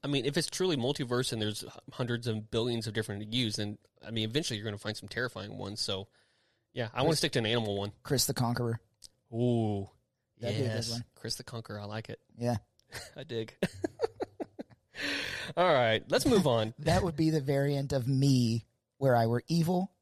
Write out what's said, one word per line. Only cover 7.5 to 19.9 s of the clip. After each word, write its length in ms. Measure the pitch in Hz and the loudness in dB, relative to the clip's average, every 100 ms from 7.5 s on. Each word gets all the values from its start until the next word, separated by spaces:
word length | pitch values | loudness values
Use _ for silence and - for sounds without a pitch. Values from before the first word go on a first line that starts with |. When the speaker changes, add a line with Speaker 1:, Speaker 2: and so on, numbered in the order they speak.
| 120 107 101 | 2 0 -2
Speaker 1:
one. 140 | 101 - | -4 -8
Speaker 2:
Chris 220 | - 135 - | -2 0 0
the 80 | |
Conqueror. 460 | - 120 120 120 113 _ _ - _ _ | 0 0 0 -2 -4 _ _ -20 _ _
Speaker 1:
Ooh, 560 | 117 123 120 110 104 98 _ _ _ _ _ | 0 2 4 2 -2 -6 _ _ _ _ _
Speaker 2:
That'd 180 | 117 104 | -4 -2
be 60 | |
a 40 | 127 | 0
good 80 | 110 | -2
Speaker 1:
yes. 160 | 113 | -4
Speaker 2:
one. 120 | 117 120 _ | -6 -10 _
Speaker 1:
Chris 200 | 113 - | -10 -10
the 80 | |
Conqueror. 360 | - 117 110 104 | -10 -12 -10 -10
I 60 | 101 | -8
like 240 | 107 110 | -8 -8
it. 100 | 117 _ - | -12 _ -6
Speaker 2:
Yeah. 200 | 120 117 _ _ _ | -2 -2 _ _ _
Speaker 1:
<laughs> 300 | - - - | -16 -14 -16
I 60 | |
dig. 320 | 139 117 113 - | -8 -6 -6 -4
<laughs> 2000 | - - - - 508 - - _ - - - - _ - 285 285 - - - - | -6 -4 -6 -4 -6 -4 -10 _ -14 -12 -18 -18 _ -8 -6 -4 -6 -8 -8 2
All 140 | 180 | 4
right, 300 | 147 117 110 - | 6 6 4 2
let's 160 | 160 - | 0 4
move 180 | 226 156 | 4 6
on. 260 | 117 110 - | 4 2 -2
<laughs> 40 | |
Speaker 2:
That 240 | 151 185 | 2 2
would 120 | 196 151 | 2 2
be 140 | 160 | 2
the 100 | 156 | 2
variant 500 | 135 139 139 143 139 | 2 2 2 0 0
of 140 | 143 120 | 0 2
me 580 | 131 139 131 117 113 - _ _ _ | 4 6 6 4 2 -4 _ _ _
where 180 | 135 120 | 4 6
I 100 | 113 | 4
were 160 | 120 - | 2 2
evil 440 | 170 160 180 190 | 2 4 2 0